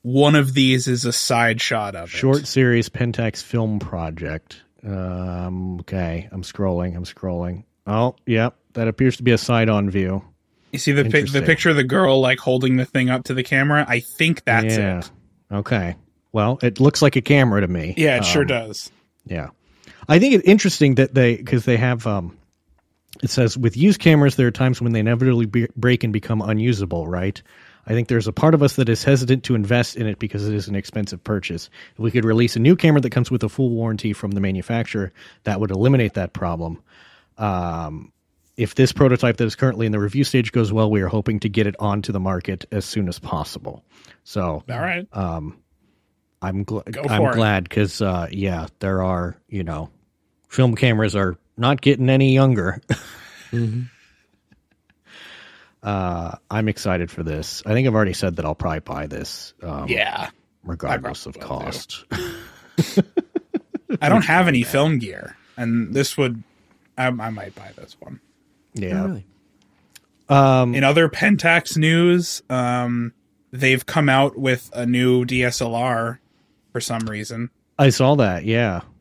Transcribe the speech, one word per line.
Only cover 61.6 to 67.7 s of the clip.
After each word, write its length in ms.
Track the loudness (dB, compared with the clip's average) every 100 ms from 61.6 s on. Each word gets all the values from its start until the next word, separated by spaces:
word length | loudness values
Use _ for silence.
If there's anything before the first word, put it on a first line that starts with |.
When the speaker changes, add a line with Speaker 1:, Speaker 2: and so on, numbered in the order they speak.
| -8
Speaker 2:
cost. 340 | -12 -14 -18 _
<laughs> 1900 | -10 -8 -12 -18 -20 -6 -4 0 0 0 -4 -6 -12 _ -12 _ -14 -8 -2
Speaker 1:
I 80 | 2
don't 160 | 2
have 220 | 4 2 4
any 120 | 2
Speaker 2:
Yeah. 80 | 0
Speaker 1:
film 320 | 0 2 0
gear, 360 | -4 -12 -18 -20 _ -8
and 360 | -2 -2 -2
this 240 | -2 -2 -2
would, 260 | -4 -4 -14 _ _ _ _ -4
I, 100 | -4
I 220 | -2 -8
might 240 | -10 -14
buy 160 | -18 -20